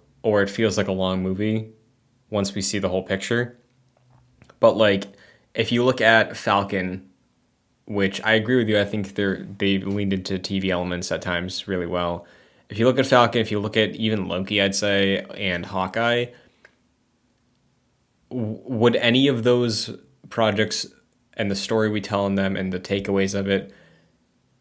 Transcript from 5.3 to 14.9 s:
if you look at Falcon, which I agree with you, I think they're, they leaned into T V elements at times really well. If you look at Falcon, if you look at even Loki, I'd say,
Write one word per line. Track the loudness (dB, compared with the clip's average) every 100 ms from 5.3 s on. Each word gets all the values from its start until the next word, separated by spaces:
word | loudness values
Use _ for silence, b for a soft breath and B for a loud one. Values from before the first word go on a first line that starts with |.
| b b
if | -4 0
you | 2
look | 2 4
at | 6 6 4 -2
Falcon, | 0 2 2 -2 -4 -6 -12 _ _ _ _ _ _ _ -6
which | 0 0 0
I | 2
agree | 2 4 2
with | 4
you, | 2
I |
think | 2 -2 -6 -2
they're, | -2 -2 -6 -4
they | 0 0
leaned | -2 -4 -2
into | -4 -4 -6
T | -4 -4
V | -2
elements | -2 -2 -6 -4
at | -6
times | -4 -4 -4 -8 -6
really | -4 -2
well. | -2 -2 -4 -10 b b b b
If | 0
you | 2
look | 2
at | 4
Falcon, | 4 4 2
if | -2
you | -2
look | -2 0
at | 0 0
even | -2 -2 -4
Loki, | -6 -2 0
I'd | 0 0
say, | 0